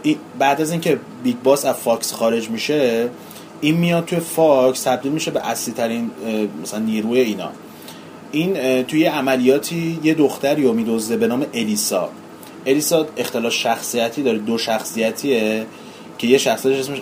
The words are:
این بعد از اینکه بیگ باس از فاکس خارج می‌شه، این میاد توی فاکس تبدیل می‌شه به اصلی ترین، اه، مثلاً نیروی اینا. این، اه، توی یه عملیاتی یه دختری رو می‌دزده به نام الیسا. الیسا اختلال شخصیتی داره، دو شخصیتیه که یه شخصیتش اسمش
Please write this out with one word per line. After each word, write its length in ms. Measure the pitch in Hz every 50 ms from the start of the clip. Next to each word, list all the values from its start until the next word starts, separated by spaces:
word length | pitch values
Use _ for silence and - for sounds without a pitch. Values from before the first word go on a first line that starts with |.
این 140 | - 151 147 151 - - - 127
بعد 220 | 135 139 139 143
از 100 | 156 151
اینکه 280 | 175 165 - 175 139 117 - - - - 127
بیگ 120 | 127 120 - -
باس 200 | 131 139 139 -
از 100 | 139 117
فاکس 380 | - - 123 113 113 - -
خارج 380 | - - 117 113 117 117 110 110
می‌شه، 580 | 113 104 - - 151 151 135 120 113 113 120 123 127 - - - - - - - - -
این 140 | 147 147 160
میاد 300 | 170 170 175 170 170 165
توی 160 | - 180 170
فاکس 600 | 165 - - 165 160 156 139 131 127 131 127 -
تبدیل 300 | - 135 127 - - 139
می‌شه 180 | 151 156 - 165
به 180 | 147 - - 117
اصلی 260 | 117 - - - 107
ترین، 360 | 127 117 113 117 117 117 110 - - 107
اه، 60 | 113 110 107 107 98 85 -
مثلاً 180 | 80 - 104 107
نیروی 400 | 110 110 110 110 104 113 120 127
اینا. 280 | 123 110 101 92 87 76 - - - - - - - - - - - - - - - -
این، 240 | - 151 170 185 196
اه، 260 | 151 131 131 131 127
توی 180 | 127 - 156 156
یه 100 | 165 165
عملیاتی 880 | 151 147 131 139 131 127 123 127 135 143 - - 170 170 165 165 165 160 147
یه 100 | 156 160
دختری 480 | 156 143 131 - - - 139 151 151
رو 100 | 135 120
می‌دزده 440 | 113 117 110 113 113 113 107 110 117
به 100 | 107 113
نام 200 | 113 120 131 147 147 -
الیسا. 540 | 117 107 107 107 104 - - 107 90 85 - - - - - - - - - - - -
الیسا 400 | 131 139 151 151 - 170 160 156 151 -
اختلال 340 | - 117 - - 117 113 117
شخصیتی 720 | 113 - - 120 113 - - - - 120 117 120 - 147
داره، 160 | 135 123 113 110
دو 200 | 104 113 113 113
شخصیتیه 1080 | - 117 110 107 - - - 110 113 113 113 - - 139 127 113 107 107 110 110 110 110 - - - - - - - - - -
که 80 | 113
یه 120 | 117 131 135
شخصیتش 400 | 135 131 110 - - 131 135 135
اسمش 200 | 131 139 139 127